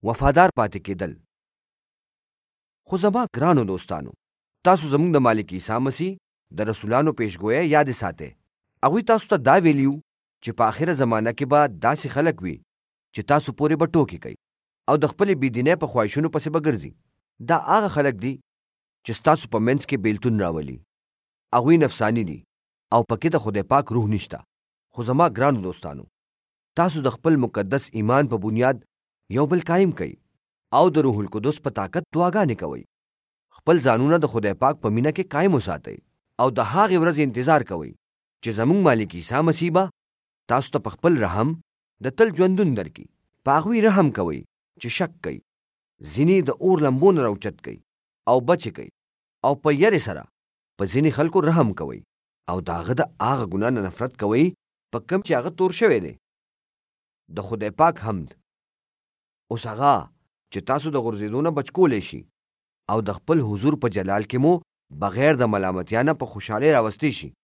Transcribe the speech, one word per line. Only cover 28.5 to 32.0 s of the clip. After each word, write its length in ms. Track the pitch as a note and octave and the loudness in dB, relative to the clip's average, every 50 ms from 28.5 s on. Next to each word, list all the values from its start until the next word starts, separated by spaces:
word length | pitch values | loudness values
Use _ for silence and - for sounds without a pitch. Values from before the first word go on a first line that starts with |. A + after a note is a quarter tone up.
| A2 A2 A#2+ B2+ C3+ A2+ - _ _ _ _ _ _ _ _ _ | -2 2 2 2 0 -2 -6 _ _ _ _ _ _ _ _ _
یو 160 | F#2 A#2+ D3 C#3 F3 | -2 0 0 2 0
بل 120 | F3+ E3+ - | -2 0 0
قایم 200 | E3+ F3+ G3 F#3 D#3 - | 2 2 2 2 0 -4
کوئ 100 | F2+ C#2+ - _ _ _ _ _ _ _ _ _ _ _ - C3 | -8 -8 -8 _ _ _ _ _ _ _ _ _ _ _ 4 4
او 40 | E3 F#3 F#3 | 4 6 4
د 100 | D#3 D3 C3+ | 4 2 2
روح 120 | A2+ G2+ G#2 | 2 0 -4
القدس 360 | F#2+ - G#2+ G2+ C3+ D3+ - _ | -6 -6 -4 -4 -4 -4 -2 _
په 100 | C#3 G2 - | -8 -6 -4
طاقت 280 | G2 F#2+ - F3+ | -6 -4 -4 -6